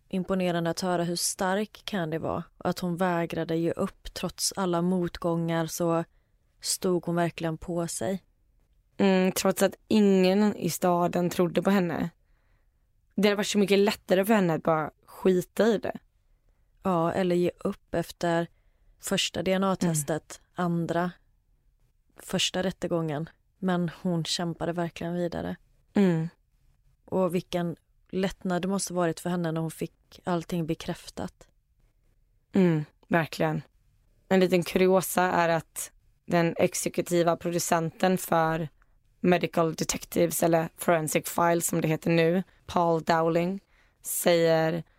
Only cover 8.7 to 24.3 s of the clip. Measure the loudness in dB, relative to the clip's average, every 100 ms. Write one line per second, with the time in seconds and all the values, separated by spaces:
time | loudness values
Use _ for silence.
8.7 | _ _ 0 4 4 2 2 0 2 0
9.7 | -2 _ 4 6 6 6 4 2 0 -4
10.7 | 0 0 2 2 0 0 0 0 0 2
11.7 | 2 2 -2 -6 -8 _ _ _ _ _
12.7 | _ _ _ _ 0 2 2 0 2 4
13.7 | 4 4 0 0 2 4 4 4 2 0
14.7 | 0 -2 -10 _ -2 2 2 0 0 2
15.7 | 2 -2 -10 -16 _ _ _ _ _ _
16.7 | _ -2 0 0 0 0 2 0 -2 -8
17.7 | -8 _ -6 -6 -4 0 0 -2 _ _
18.7 | _ _ _ -4 -2 -2 -4 -2 0 0
19.7 | 0 0 0 -2 -6 -6 -18 _ -4 -2
20.7 | -2 -2 -2 -2 -6 _ _ _ _ _
21.7 | _ _ _ _ -20 -6 -4 -2 -2 -4
22.7 | -4 -4 -2 -2 -4 -8 _ _ _ -2
23.7 | 0 -2 -4 -4 -2 -2